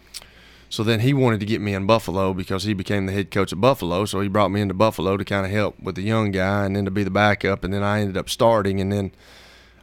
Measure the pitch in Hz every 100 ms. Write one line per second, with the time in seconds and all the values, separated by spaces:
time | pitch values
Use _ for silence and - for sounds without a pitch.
0 | _ - - - - - - - 110 113
1 | 123 143 127 110 101 110 104 98 98 113
2 | - 90 95 92 92 95 101 101 95 101
3 | 95 98 92 - 95 80 117 139 - 87
4 | 104 98 101 101 107 101 104 92 110 -
5 | 87 98 98 101 95 104 101 - - 90
6 | 98 113 104 95 92 101 101 98 98 95
7 | 98 95 104 101 98 98 90 101 101 104
8 | 101 95 - - 117 113 98 98 95 101
9 | 98 - - - - - - _